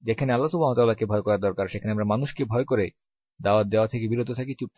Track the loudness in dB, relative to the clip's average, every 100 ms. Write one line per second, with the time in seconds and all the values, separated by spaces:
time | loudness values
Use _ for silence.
0 | -4 -2 0 2 0 0 2 4 2 2
1 | 0 0 0 0 0 -2 -4 -4 -4 -2
2 | 0 0 -2 -4 -2 -2 0 0 0 -6
3 | _ _ _ _ 2 4 4 2 0 0
4 | -2 -2 -2 -6 -6 -8 -10